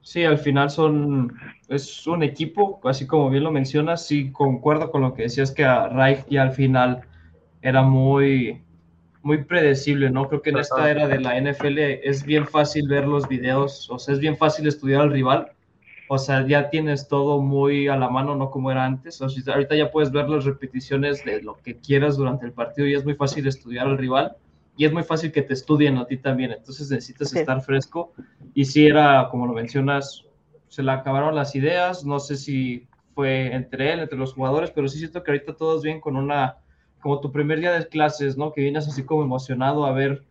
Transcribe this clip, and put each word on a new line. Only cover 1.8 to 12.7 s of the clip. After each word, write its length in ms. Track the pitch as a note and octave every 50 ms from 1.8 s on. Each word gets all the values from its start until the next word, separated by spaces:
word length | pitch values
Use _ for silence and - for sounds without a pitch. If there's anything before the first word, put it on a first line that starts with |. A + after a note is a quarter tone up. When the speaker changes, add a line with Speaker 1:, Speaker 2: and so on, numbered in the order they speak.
| C#3 - - - -
Speaker 1:
un 160 | D3+ E3+ E3+ D#3
equipo, 560 | C#3 - - D#3+ D#3 - G3+ G3+ G3 - - -
así 200 | B2+ C3+ - -
como 240 | - - D#3 C#3+ C3
bien 140 | C3+ C#3 D3
lo 80 | D#3+
mencionas, 540 | D#3 C#3 C3+ C3 - D3 D3 E3 E3+ E3 -
sí 240 | - D3 D3 C#3 C3+
concuerdo 580 | C3+ - C#3+ C#3 C3 A#2+ - D3+ D3+ D#3 D#3+ D#3+
con 120 | - C#3+
lo 120 | C3 B2+ -
que 100 | - A2+
decías 280 | B2 A#2+ - C#3 C3+
que 140 | - - D3
a 240 | C3 B2+ A#2 A2+ A2+
Reich 360 | A#2+ C3 C3 C3+ C#3 C3+ - -
ya 140 | C#3+ C#3 C3+
al 100 | B2+ C3
final 480 | - C#3 C3+ C3 B2+ B2 B2+ B2+ B2 - - - - - - _ _ _ _ _ _
era 200 | - C3 C3 C3+
muy, 800 | C3 C3 C3 C3 C3 C3+ C#3 C#3 C#3 C#3 C3+ C3 B2 A2 - - - _ _ _ _ _ _ _ _ _ _ _
muy 220 | - D3 D3+ D3+ C3+
predecible, 680 | - F3 F3 D#3 C#3+ C#3 C3+ - C#3+ C#3+ C#3 C#3 C3
¿no? 200 | B2+ C3+ C#3 C3+
Creo 120 | D3+ C#3+
que 100 | - D#3
en 80 | C#3+ -
esta 180 | - - C3
Speaker 2:
Ajá. 140 | C3 D#3 D3+
Speaker 1:
era 160 | D3+ D3+ D3+ C#3+
de 100 | C3+ C3
la 160 | C3 B2 B2
N 140 | B2+ C3+ C#3+
F 180 | C#3+ C#3+ -
L 320 | D3 C#3+ D3 D3+ C#3 C3+ C3+ -
es 200 | C#3 C#3 C#3 C#3
bien 220 | C#3+ D3+ D3+ C#3+
fácil 400 | - - D3+ D3 D3